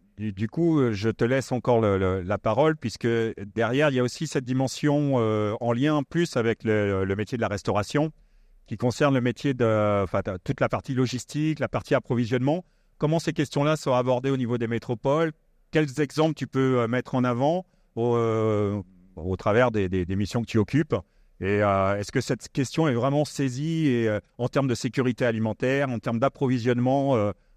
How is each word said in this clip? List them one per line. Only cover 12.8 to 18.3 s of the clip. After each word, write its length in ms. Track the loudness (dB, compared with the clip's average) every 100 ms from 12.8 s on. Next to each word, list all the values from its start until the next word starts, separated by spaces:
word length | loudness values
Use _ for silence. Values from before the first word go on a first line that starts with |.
| _ _
Comment 220 | -2 0
ces 120 | -2
questions-là 460 | -2 -2 0 0 0
sont 160 | 0
abordées 380 | 0 2 0 0
au 60 | -2
niveau 200 | -2 -2
des 100 | -2
métropoles ? 640 | -4 -4 -4 0 0 0 -4 _ _ _
Quels 300 | 0 0 0
exemples 320 | -2 2 0
tu 140 | 0 -4
peux, 320 | 0 2 2
euh, 80 | 2
mettre 280 | 0 -2 0
en 80 |
avant 420 | 0 2 0 0 -6 _ _ -2
au, 200 | 0 2
euh, 640 | 2